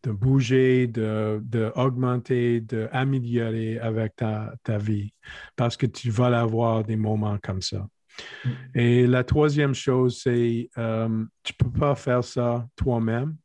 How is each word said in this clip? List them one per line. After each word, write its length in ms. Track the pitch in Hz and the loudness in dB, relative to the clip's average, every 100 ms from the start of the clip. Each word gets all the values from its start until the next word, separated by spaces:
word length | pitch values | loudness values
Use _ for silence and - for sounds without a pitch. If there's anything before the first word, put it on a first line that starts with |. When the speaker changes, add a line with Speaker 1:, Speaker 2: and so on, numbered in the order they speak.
Speaker 1:
de 80 | - | -6
bouger, 760 | 101 127 135 117 131 131 127 123 | -2 4 4 4 4 6 4 2
de, 540 | 113 110 110 107 107 | 0 -2 0 0 -2
de 280 | 117 113 110 - | -2 -2 -2 0
augmenter, 840 | 131 123 127 123 120 123 120 120 | 0 0 0 -2 -2 0 2 0
de 260 | 110 113 110 | -2 -6 -4
améliorer 840 | 131 135 135 120 120 113 113 113 113 | -2 0 -2 -2 -2 -2 -2 -4 -4
avec 360 | 113 110 110 - | -4 -2 -4 -2
ta, 380 | 110 107 107 - | -4 -4 -6 -10
ta 140 | - 107 | -4 -2
vie, 360 | 104 104 104 _ - - - - | 0 -2 -2 _ -20 -20 -18 -2
parce 180 | 117 - | -2 0
que 100 | 131 | -4
tu 240 | - 120 | -2 -4
vas 300 | 110 123 120 | 2 4 4
avoir 460 | 117 113 117 113 107 | 2 2 2 0 0
des 100 | 110 | 0
moments 420 | 107 107 107 101 | 0 0 0 -4
comme 180 | - 95 | -4 -6
ça. 240 | - 98 98 _ _ - - - 127 | -4 -6 -8 _ _ -20 -18 -8 -6
Speaker 2:
Mm. 40 | - - 123 | -6 -6 0
Speaker 1:
Et 320 | 120 123 123 | 4 6 6
la 180 | 127 127 | 4 2
troisième 480 | 139 151 147 143 | 2 4 4 0
chose, 480 | 127 - 127 127 120 | 0 0 2 2 0
c'est, 460 | - 120 120 117 120 - | -2 2 2 0 -4 -6
euh, 480 | 113 113 113 110 110 _ | -4 -2 -2 -2 -4 _
tu 100 | - | -14
peux 180 | - 127 | -2 -2
pas 240 | - 147 139 | 2 0 0
faire 280 | - 123 | 0 0
ça 420 | 120 - 120 120 120 - | 0 -2 0 -2 -6 -4
toi-même. 580 | 147 120 113 117 143 156 | -2 0 0 -2 -4 -8